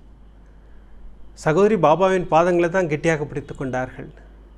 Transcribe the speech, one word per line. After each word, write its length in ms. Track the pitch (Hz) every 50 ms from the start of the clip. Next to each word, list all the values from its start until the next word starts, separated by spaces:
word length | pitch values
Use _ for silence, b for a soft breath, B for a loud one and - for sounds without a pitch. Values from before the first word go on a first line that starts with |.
| - - - - - - - b b b b b b b b b b b b b - - - - - - - - -
சகோதரி 300 | 165 151 180 202 214 220
பாபாவின் 520 | 185 160 143 160 160 190 190 190 185 160 - 156
பாதங்களை 360 | 160 175 180 180 170 175 170
தான் 180 | 185 190 180
கெட்டியாக 380 | 147 151 143 156 165 160 147 147
பிடித்து 300 | 127 151 156 - - 151
கொண்டார்கள். 540 | - 143 131 131 127 127 127 - - - - - - - - - - - - -